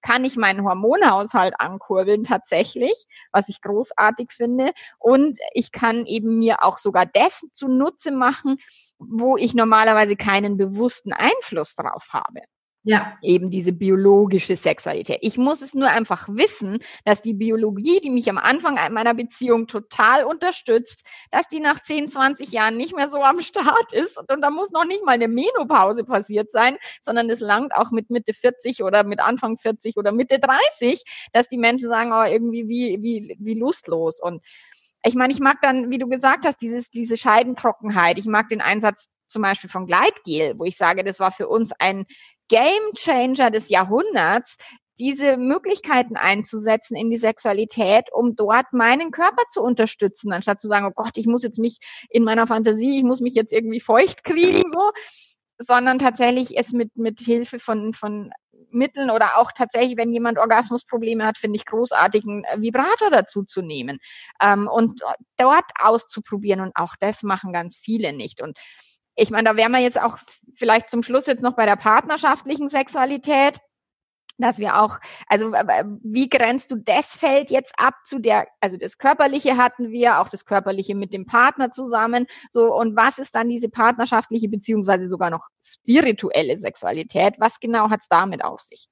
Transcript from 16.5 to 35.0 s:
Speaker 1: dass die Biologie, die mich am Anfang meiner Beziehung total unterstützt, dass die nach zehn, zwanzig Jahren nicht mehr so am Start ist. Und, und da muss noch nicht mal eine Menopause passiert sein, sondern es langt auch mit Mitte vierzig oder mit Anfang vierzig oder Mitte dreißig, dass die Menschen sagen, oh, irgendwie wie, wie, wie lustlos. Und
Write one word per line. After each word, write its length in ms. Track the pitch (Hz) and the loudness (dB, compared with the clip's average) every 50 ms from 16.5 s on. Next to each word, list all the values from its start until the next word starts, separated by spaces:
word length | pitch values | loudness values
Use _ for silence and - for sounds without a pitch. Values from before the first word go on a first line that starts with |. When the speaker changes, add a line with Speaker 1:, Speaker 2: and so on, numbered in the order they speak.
| - - 226 190 196 233 - - - - _ | 0 -4 -8 -6 -6 -8 -10 -12 -20 -8 _
Speaker 1:
dass 160 | - 208 202 | 2 2 2
die 120 | - 226 220 | 0 -6 -6
Biologie, 680 | 196 220 226 220 220 226 214 208 190 214 302 349 392 | -2 -2 -2 0 0 0 -2 -2 -4 0 2 2 2
die 80 | 359 285 | 2 0
mich 200 | 254 247 226 - | -2 -2 0 -2
am 80 | 196 190 | -2 0
Anfang 380 | - - 262 311 349 330 285 254 - 151 | 2 2 2 2 0 -2 0 0 -2 -2
meiner 220 | 220 226 226 240 233 | -2 0 0 0 0
Beziehung 540 | 233 247 240 - - 254 247 233 233 226 226 | 0 -4 -10 -10 -8 0 0 2 2 0 -4
total 580 | - 214 220 _ - - 214 220 247 285 277 | -8 -10 -10 _ -2 2 4 4 6 4 2
unterstützt, 800 | - 311 320 - 359 339 - - - 226 233 240 - - _ _ _ - - - _ | 0 -4 -2 -4 -4 -4 -4 -2 0 0 0 0 -2 -18 _ _ _ -20 -20 -18 _
dass 160 | - 262 339 - | -2 -2 -2 -2
die 140 | 311 311 | -6 -4
nach 200 | 302 294 294 285 | 0 0 -2 -2
zehn, 280 | _ - 302 302 285 294 | _ -6 -6 -6 -6 -6
zwanzig 420 | 285 285 262 269 285 269 277 240 | -4 0 0 0 0 -2 -10 -8
Jahren 240 | 185 220 214 220 226 | -4 -2 0 0 0
nicht 180 | 233 254 330 359 | -4 -8 -8 -4
mehr 160 | 330 277 294 | -4 -4 -2
so 140 | 277 285 285 | -2 2 4
am 160 | 269 277 349 | 4 4 4
Start 540 | 320 - _ 392 392 294 320 453 453 - - | -2 -6 _ 0 0 4 4 4 2 2 -2
ist. 240 | - 311 415 _ - | -4 -4 -4 _ -14
Und, 120 | - _ | -6 _
und 120 | 269 294 | -4 0
da 80 | 294 285 | 0 -2
muss 220 | 285 320 392 403 | -2 -2 -6 -4
noch 120 | 339 311 339 | 0 -2 0
nicht 220 | 330 381 403 415 | 0 -2 -4 2
mal 80 | 320 254 | 2 2
eine 160 | 240 233 226 | 2 2 0
Menopause 760 | 226 240 285 415 523 480 302 233 311 247 190 190 220 240 220 | 0 0 0 0 0 -2 -2 2 4 4 4 4 2 -2 -4
passiert 480 | 240 254 202 208 _ 208 208 214 208 | -2 -2 -2 -2 _ -2 -4 -4 0
sein, 240 | _ 226 226 254 269 - - - - - | _ 2 2 2 2 -2 -12 -18 -20 -14
sondern 280 | _ - 226 233 233 233 | _ -4 -2 -2 0 0
es 100 | 233 240 | -2 -4
langt 340 | 240 208 202 214 262 285 - | 0 0 0 0 0 -2 0
auch 180 | - 220 226 | -2 0 0
mit 180 | 240 226 214 _ | -2 -4 -4 _
Mitte 240 | 240 240 220 - 214 | -4 -4 -4 -4 -8
vierzig 500 | _ - 247 247 - _ 240 254 - 226 | _ 0 -2 -2 0 _ -8 -6 -4 -4
oder 220 | 190 196 208 208 | 2 2 2 2
mit 160 | 202 202 202 | 2 -2 -2
Anfang 360 | - - 233 254 - 226 226 240 | 0 0 0 -2 -4 -6 -6 -4
vierzig 380 | _ 226 220 - _ 226 226 | _ -6 -6 -4 _ -8 -6
oder 160 | - 208 202 | -2 -2 -2
Mitte 280 | 208 233 247 247 269 269 | 0 0 0 0 0 0
dreißig, 880 | 277 269 262 285 427 605 587 - 247 240 269 349 - - - - - - | 2 2 2 2 2 0 0 0 0 0 0 -2 -6 -16 -20 -20 -20 -2
dass 160 | _ 233 240 _ | _ 0 0 _
die 100 | - 247 | -2 0
Menschen 300 | 233 233 240 262 247 233 | 0 2 0 0 -2 -2
sagen, 240 | 233 220 233 240 | -2 -2 -2 0
oh, 120 | 226 226 226 | 0 0 2
irgendwie 440 | 208 160 226 233 233 226 233 233 214 | 2 2 0 0 -2 -4 -6 -6 -6
wie, 340 | 233 240 247 240 185 202 | -4 -4 -2 -2 -4 -4
wie, 360 | 208 233 233 220 208 220 - _ | -4 -4 -4 -6 -6 -12 -16 _
wie 180 | 208 214 226 226 | -8 -6 -6 -2
lustlos. 640 | 226 269 359 - _ - 165 165 165 165 160 - | -2 -2 -4 -4 _ -6 -4 -2 -2 -4 -4 -4
Und 220 | - 175 175 160 _ _ - - _ _ _ _ _ _ _ _ | -8 -8 -8 -8 _ _ -20 -20 _ _ _ _ _ _ _ _